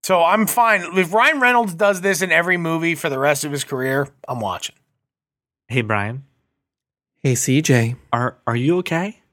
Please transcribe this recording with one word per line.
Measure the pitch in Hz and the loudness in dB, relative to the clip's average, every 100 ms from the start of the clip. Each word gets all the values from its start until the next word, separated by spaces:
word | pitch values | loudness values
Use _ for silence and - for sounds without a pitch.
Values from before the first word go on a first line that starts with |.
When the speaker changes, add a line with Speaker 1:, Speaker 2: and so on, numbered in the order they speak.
Speaker 1:
So | - 185 | 2 2
I'm | 170 208 208 | 4 4 2
fine. | - 233 202 175 185 | 2 2 2 0 -2
If | 175 | 0
Ryan | 208 269 302 | 2 2 4
Reynolds | 247 247 220 | 2 2 0
does | 165 202 190 | 0 0 2
this | 190 175 | -2 -2
in | 185 | 2
every | 160 170 175 | 2 2 -2
movie | 165 160 165 | 0 -2 -2
for | 165 160 | -2 -4
the | 135 | 0
rest | 139 143 | 0 0
of | 151 | -2
his | 143 | -6
career, | - 131 131 135 139 _ - | -6 -4 -2 -2 -4 _ -12
I'm | 127 | -6
watching. | 101 87 - _ _ _ _ _ _ _ _ _ _ | -6 -6 -10 _ _ _ _ _ _ _ _ _ _
Speaker 2:
Hey, | 123 | -4
Brian. | 107 104 101 131 - _ _ _ _ _ _ _ _ _ | 0 -2 -2 -8 -16 _ _ _ _ _ _ _ _ _
Speaker 3:
Hey, | 139 | -2
C | 123 - 135 | -2 0 0
J. | 156 127 113 123 _ | 4 2 2 -4 _
Speaker 2:
Are, | 117 123 - - | -2 -2 -4 -4
are | 117 | -2
you | 135 180 | 0 0
okay? | 180 165 196 - _ | -2 -4 -4 -10 _